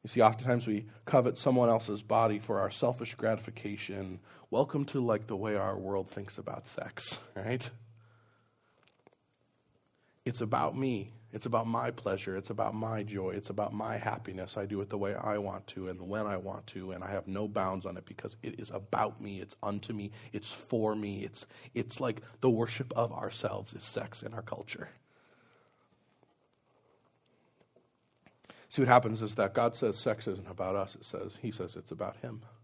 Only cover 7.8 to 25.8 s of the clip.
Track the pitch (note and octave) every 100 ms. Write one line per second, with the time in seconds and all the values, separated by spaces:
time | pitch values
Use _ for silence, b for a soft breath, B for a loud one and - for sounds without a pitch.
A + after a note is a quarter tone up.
7.8 | - - b b b b b b b b
8.8 | _ _ - _ _ _ _ _ _ _
9.8 | _ _ _ _ B2+ A#2+ A2 C3 D3+ B2+
10.8 | C3+ A2+ G2 - - A2 A#2+ A2+ A#2 A#2
11.8 | B2 B2 G2+ F#2+ - F#2+ - G#2+ G#2 G#2+
12.8 | A2 A2 G#2 G2+ F#2 F#2+ - G2+ G#2 G#2
13.8 | A2 A2 A2 G#2 - F#2+ F2 G#2+ G2 G2+
14.8 | G2+ G#2 G2+ - - G#2 G2+ G2+ - -
15.8 | F#2 F2+ F#2 G#2+ G#2 F#2+ F#2 F#2+ - F#2+
16.8 | F#2 F2+ F#2 G2+ - F#2+ G#2 G#2 F#2+ F#2+
17.8 | F#2+ F2+ - - - - A2 - G#2+ G2
18.8 | G2 A2 G#2+ A2 A2 F#2+ F#2+ - G#2 G2+
19.8 | - A2 G2+ A2 B G#2 - - - A#2+
20.8 | A2 G#2+ G#2 G2 G2 - - B B A#2+
21.8 | A#2 - B2+ A2 B B C3 A2+ A2+ -
22.8 | C3 - A#2 - - - G2+ G2+ G#2 -
23.8 | - - - - A2 A2 - - - -
24.8 | - - b b b b b b b b